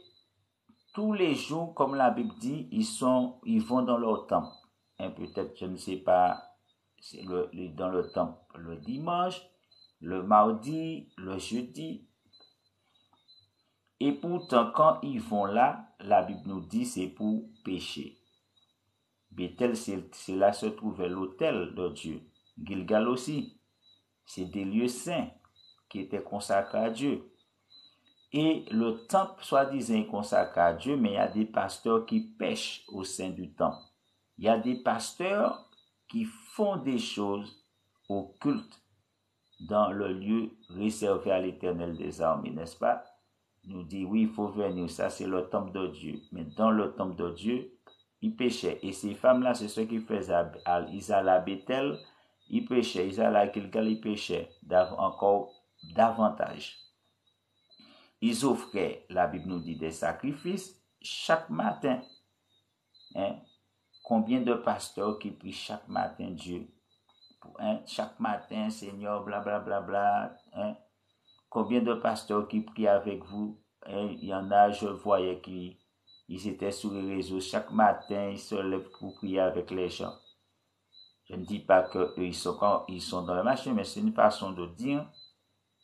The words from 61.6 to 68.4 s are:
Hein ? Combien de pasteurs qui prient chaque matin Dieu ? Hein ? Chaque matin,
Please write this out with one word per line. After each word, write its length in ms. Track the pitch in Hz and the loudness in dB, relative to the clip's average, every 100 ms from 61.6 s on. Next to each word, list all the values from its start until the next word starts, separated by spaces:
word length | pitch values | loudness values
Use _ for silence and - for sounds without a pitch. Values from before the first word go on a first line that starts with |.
| - - 135 127 - _ _ _ _ _ _ _ _ _ - | -2 0 -2 -2 -6 _ _ _ _ _ _ _ _ _ -12
Hein ? 220 | - 98 - - _ _ _ _ _ | -6 -4 -6 -14 _ _ _ _ _
Combien 380 | - 113 107 127 | 0 2 4 2
de 140 | 120 | 2
pasteurs 640 | 120 - 101 - - 104 107 | 0 0 -4 -4 -4 -2 -2
qui 140 | 104 | -6
prient 200 | - 95 | -12 -12
chaque 340 | 92 - 107 - | -12 -10 -10 -6
matin 440 | 98 92 - 92 | -4 -4 -4 -10
Dieu ? 380 | 87 90 87 - _ _ _ _ _ _ _ - - | -10 -8 -10 -10 _ _ _ _ _ _ _ -20 -8
Hein ? 220 | 107 107 - | -4 -4 -6
Chaque 320 | - 107 - | -6 -6 -4
matin, 520 | 110 104 | -4 -4